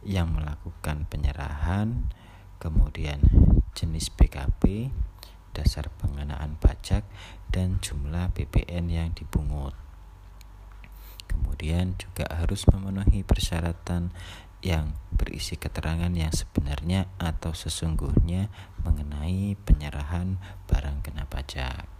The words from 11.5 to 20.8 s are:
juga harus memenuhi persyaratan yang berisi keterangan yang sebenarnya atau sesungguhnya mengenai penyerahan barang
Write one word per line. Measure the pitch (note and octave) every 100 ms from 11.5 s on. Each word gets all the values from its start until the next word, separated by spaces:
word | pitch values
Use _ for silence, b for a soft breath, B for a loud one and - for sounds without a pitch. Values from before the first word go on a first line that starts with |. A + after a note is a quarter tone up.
| - D2+ E2 F#2 F#2
juga | - - -
harus | E2+ E2 G2+ -
memenuhi | G2 G2 G2 G2 G2+
persyaratan | F#2+ - - E2+ E2+ E2+ - F2 E2+ B B B B -
yang | F2+ E2 D2+ - -
berisi | - - - - D#2
keterangan | - - E2 E2 F2 F2
yang | D#2+
sebenarnya | - - - C#2+ C#2+ E2 F#2 F#2+ -
atau | E2+ D#2+ E2+
sesungguhnya | D#2+ - - E2 D#2+ C#2+ F2 D#2+ F2 G2+ B B -
mengenai | - D2+ D2 D2 D#2 F#2 G2+ G2
penyerahan | - - D2 - D2 E2+ F#2 F#2+ B B
barang | - -